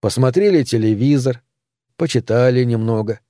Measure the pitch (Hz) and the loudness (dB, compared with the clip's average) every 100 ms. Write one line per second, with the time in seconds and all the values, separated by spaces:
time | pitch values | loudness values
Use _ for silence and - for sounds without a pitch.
0 | 107 - 131 123 392 175 127 117 110 107 | -4 0 0 2 2 2 0 0 0 0
1 | 131 143 127 120 _ _ _ _ _ _ | 0 0 0 -6 _ _ _ _ _ _
2 | 165 123 - 113 123 127 123 117 113 113 | -4 -4 -2 0 2 2 0 -2 -2 -2
3 | 107 110 _ | -4 -8 _